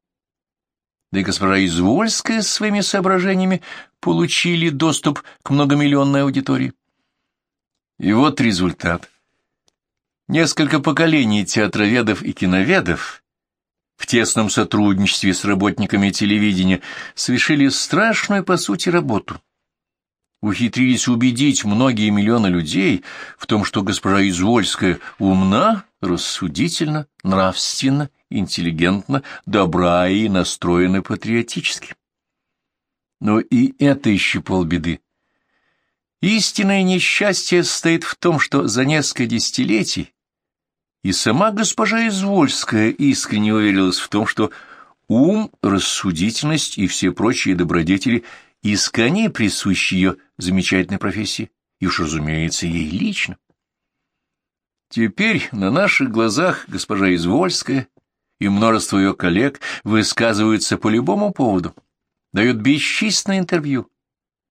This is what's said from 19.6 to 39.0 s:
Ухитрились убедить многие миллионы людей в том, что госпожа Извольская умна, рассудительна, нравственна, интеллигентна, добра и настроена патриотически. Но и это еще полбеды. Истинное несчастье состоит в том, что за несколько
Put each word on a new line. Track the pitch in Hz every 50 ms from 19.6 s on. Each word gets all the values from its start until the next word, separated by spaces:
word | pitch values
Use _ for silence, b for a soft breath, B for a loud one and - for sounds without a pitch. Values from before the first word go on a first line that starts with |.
| _ _ _ _ _ _ _ _ _ _ _ _ _ _ _ _
Ухитрились | - 104 95 - 120 113 - 123 127 127 123 110 -
убедить | 131 120 117 123 127 120 120 143 147 135 - -
многие | 104 104 113 131 135 120 107 107 107
миллионы | 104 101 101 107 117 120 107
людей | 95 90 87 80 73 - 180 196 170 107 85 B B B B B B B
в | B -
том, | - 117 104 95
что | - - 110 101
госпожа | 101 95 - - 98 98 98 98
Извольская | 98 90 85 92 107 120 117 95 - - - 104 92 82 B B B B B
умна, | 110 95 95 95 95 95 101 123 185 220 226 190 - _ _ _
рассудительна, | - 90 87 85 - - - - - 85 - - 139 170 165 - 170 151 151 151 143 - _ _
нравственна, | - 92 95 95 95 92 92 - - - - - 139 135 135 147 147 135 - _ _ _
интеллигентна, | - 110 92 - - - 85 85 82 78 85 90 98 101 - - 139 135 B B B B B
добра | - 104 104 95 85 80 90 90 87 87 87 90 92
и | 95 104 110
настроена | 104 95 90 85 - - - - 90 87 87 92 90 95 95 90
патриотически. | - 110 - - 107 113 117 117 - - 175 - - - - - - - - _ _ _ _ _ _ _ _ _ _ _ _ _ _ _ _ _ _ _ _ _ _ _ _
Но | 95 107 107 110
и | 110 - 127 120 127 135 -
это | - 147 143 135 139 - 110
еще | 104 90 - - - 90
полбеды. | - - 95 92 90 78 85 82 78 85 78 - _ _ _ _ _ _ _ _ _ _ _ _ _ _ _ _ _ _ _ _ _ _ _ _
Истинное | - 190 220 220 185 - - - 208 196 196 196 185
несчастье | 185 185 180 - - - - 208 208 185 - - - 180 175 170
состоит | 175 - - - 165 165 165 -
в | - -
том, | - - 175 165 139
что | - - - 139 139
за | 120 104 123 131
несколько | 139 156 151